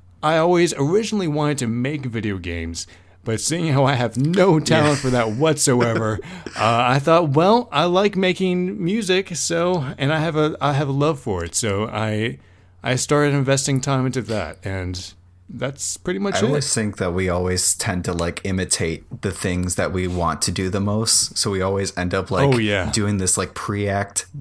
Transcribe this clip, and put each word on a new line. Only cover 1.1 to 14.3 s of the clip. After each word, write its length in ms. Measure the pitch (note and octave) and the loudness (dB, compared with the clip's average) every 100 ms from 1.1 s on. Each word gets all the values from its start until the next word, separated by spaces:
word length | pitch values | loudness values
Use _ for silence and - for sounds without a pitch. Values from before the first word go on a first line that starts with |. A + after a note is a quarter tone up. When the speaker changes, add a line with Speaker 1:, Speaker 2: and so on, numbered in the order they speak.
| G#3+ F3 | -2 -2
Speaker 1:
wanted 320 | D3 D3 C#3 | 0 0 0
to 80 | A#2 | -2
make 400 | A#2 B2+ D3+ B2+ | -2 -2 -4 -6
video 320 | A2+ G#2 F#2+ | -4 -4 -4
games, 480 | F2 E2+ E2 E2+ - - - - | -6 -6 -6 -8 -12 -18 -20 -12
but 160 | - A2 | -6 -4
seeing 320 | - E3 D#3+ | -2 -2 0
how 120 | C#3 | 2
I 100 | C3+ | 2
have 220 | C3+ A#2+ A#2+ | 2 -2 -2
no 440 | C#3+ F#3+ F#3+ D#3+ | 0 4 4 4
talent 340 | - D#3+ D3+ C#3+ | 4 4 4 2
Speaker 2:
Yeah. 20 | |
Speaker 1:
for 80 | C3 | 2
that 220 | B2 A2+ | 2 0
whatsoever, 880 | G#2+ D#3+ C#3+ - B2 A#2+ A2+ G#2+ G#2+ - - | 2 0 2 2 4 2 2 0 -2 -6 -14
Speaker 2:
<laughs> 80 | - - | -12 0
Speaker 1:
uh, 280 | A2 A#2 B2 | 2 4 4
I 60 | C#3 | 2
thought, 300 | C#3 E3 D#3+ | 4 4 4
"Well, 380 | C#3 F3+ A#3 A#3+ | 4 6 4 2
I 120 | D#3+ F3 | 0 2
like 280 | F3+ G#3 G3 | 2 2 2
making 640 | F#3 F3+ F#3 F3+ F3+ G3+ | 0 2 0 0 -2 -2
music, 520 | E3+ A3 F#3 F#3 F#3+ E3 | -2 0 2 0 0 -4
so, 480 | - E3+ F3 F3+ C3+ F3 | -2 0 0 0 -2 -2
and 140 | C#3 | 0
I 80 | D#3 | 2
have 160 | D#3+ D#3 | 0 0
a, 200 | D#3 - | 0 0
I 140 | C#3 | 0
have 140 | C#3+ D3 | 0 0
a 40 | |
love 260 | C#3 D3 C#3+ | 0 0 0
for 260 | - F#2 | -4 -4
it." 100 | E2+ - | -4 -2
So 300 | A2 G2 A2 | -2 -2 -2
I, 500 | A2 A2 G#2+ A2+ C3+ - - - - | -2 -2 -2 -2 -6 -16 -20 -20 -8
I 100 | - | -2
started 400 | B2+ - D3 D3 | -2 2 2 4
investing 460 | C#3+ C3+ C3+ - C3+ | 2 2 0 2 0
time 260 | C#3 C3+ B2+ | 0 0 0
into 160 | B2+ | -2
that, 360 | G#2 | -4